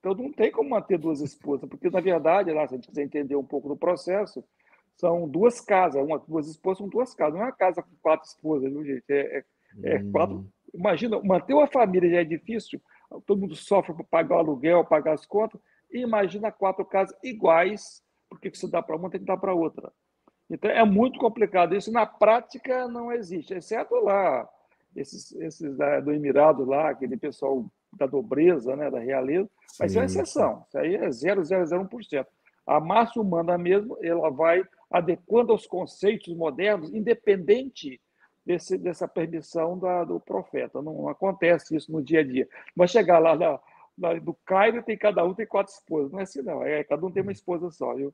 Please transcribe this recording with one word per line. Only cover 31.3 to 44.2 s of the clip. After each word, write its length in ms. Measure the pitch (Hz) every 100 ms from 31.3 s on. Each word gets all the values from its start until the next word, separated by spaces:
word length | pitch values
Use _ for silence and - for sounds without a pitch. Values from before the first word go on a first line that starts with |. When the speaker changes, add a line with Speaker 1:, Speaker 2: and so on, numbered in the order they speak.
| 202
Speaker 1:
zero 220 | 156 185 165
zero 160 | 175
um 40 | 190
por 180 | 240
cento. 240 | - 143 131 _ _ _ -
A 120 | 151
massa 400 | 156 208 226 240
humana 380 | 202 170 165 175
mesmo, 380 | 175 196 220 -
ela 280 | 170 170 160
vai 320 | 131 165 175 190 _ _
adequando 600 | 175 175 165 _ 220 233
aos 140 | 214 -
conceitos 680 | 180 165 - 196 226 -
modernos, 580 | 170 165 131 202 202 156
independente 1080 | 214 214 226 - 196 156 226 269 - 147 127 _ _ _ _
desse, 340 | - 175 - 190
dessa 300 | 175 170 165
permissão 680 | - 165 165 156 170 165 185
da, 260 | 185 180
do 160 | 170 170
profeta. 600 | - 196 180 135 123 127
Não, 140 | 151
não 140 | 151 147
acontece 640 | 147 196 185 175 165 -
isso 160 | 160 -
no 120 | 156
dia 180 | 131 160
a 40 |
dia. 240 | 143 127 131 - - -
Mas 140 | 180
chegar 280 | 233 180 170
lá 160 | 165
na, 260 | 156 170 139 _ _ _ -
na, 180 | 175
do 200 | 170